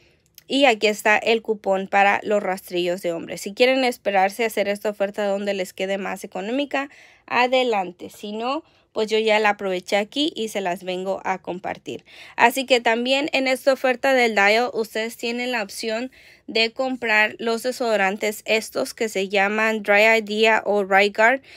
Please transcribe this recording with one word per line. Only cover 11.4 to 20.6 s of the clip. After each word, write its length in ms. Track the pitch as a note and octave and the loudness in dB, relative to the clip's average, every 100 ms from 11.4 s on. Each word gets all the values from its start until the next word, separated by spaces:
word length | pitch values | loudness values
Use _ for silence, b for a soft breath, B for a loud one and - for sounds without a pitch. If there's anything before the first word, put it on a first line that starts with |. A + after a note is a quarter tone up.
| - F3+ F3 - - - - B B B | -6 -8 -8 -10 -10 -14 -14 B B B
Así 300 | A#3 B3+ B3+ | 2 2 2
que 140 | B3 | 2
también 480 | A#3+ A3+ A#3+ C4+ C#4+ | 2 0 0 0 0
en 140 | C4+ C4 | 0 0
esta 260 | C4 - | 0 0
oferta 420 | C4 C4 A#3+ C#4 | 2 0 0 2
del 200 | C4 A#3 | 4 2
Dial, 360 | G#3 G3 A3 B3 | 4 4 4 2
ustedes 440 | - G#3+ A3 A3+ - | -2 -4 -4 -6 -6
tienen 360 | A#3 A#3+ B3 | -6 -4 -4
la 100 | A#3+ | -4
opción 480 | G3 - A3+ A3 C4 B B B - | -6 -6 -4 -4 -6 B B B -6
de 260 | A3 A3+ | -2 -2
comprar 640 | A3+ C4 B3+ A3+ G#3+ G#3+ - | -2 -4 -4 0 2 2 0
los 240 | A3+ A3+ | -4 -2
desodorantes 800 | B3+ B3 A#3+ G#3 F#3+ G#3 G#3+ G#3 | -4 -4 0 2 2 0 -4 -6
estos 480 | - A3 G#3+ C4 C4+ | -2 -2 0 -6 -6
que 160 | - A3+ | -4 -4
se 200 | F#3+ F#3+ | -4 -2
llaman 540 | G3+ G3 G#3+ A3 A3 | 0 0 2 0 0
Dry 360 | G3+ G3+ A3 A3+ | 2 4 6 4
Idea 440 | G#3 G#3+ A3 A3 | 0 2 4 4